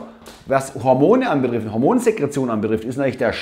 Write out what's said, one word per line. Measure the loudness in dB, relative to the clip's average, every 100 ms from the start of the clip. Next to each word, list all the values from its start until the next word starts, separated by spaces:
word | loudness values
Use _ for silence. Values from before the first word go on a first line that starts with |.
| -8 -20 -20 -14 -2
was | -2 -2 -4
Hormone | 2 4 6 4 2
anbetrifft, | 0 0 -2 -4
Hormonsekretion | 0 2 2 2 0 -2 -2 -2
anbetrifft, | -2 0 -2 -4
ist | -4
natürlich | -2 0
der, | -2 -2